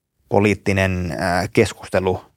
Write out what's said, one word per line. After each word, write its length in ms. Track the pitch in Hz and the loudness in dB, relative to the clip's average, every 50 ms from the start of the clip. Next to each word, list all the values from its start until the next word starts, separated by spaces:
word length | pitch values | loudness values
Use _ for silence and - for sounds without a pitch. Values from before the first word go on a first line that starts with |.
| _ _ _ _ _ - | _ _ _ _ _ -2
poliittinen, 840 | - 104 101 107 98 98 - - 98 95 95 95 92 90 90 87 69 57 | 0 2 4 2 2 0 -2 -2 0 0 0 0 0 -2 -4 -4 -6 -4
ää, 300 | 92 92 87 90 90 - | -2 -2 0 -2 -2 -2
keskustelu, 720 | - 123 107 - - - - - - 92 92 95 92 - - - _ | 2 2 2 0 0 -12 -14 -4 -2 -2 0 0 -2 -4 -6 -14 _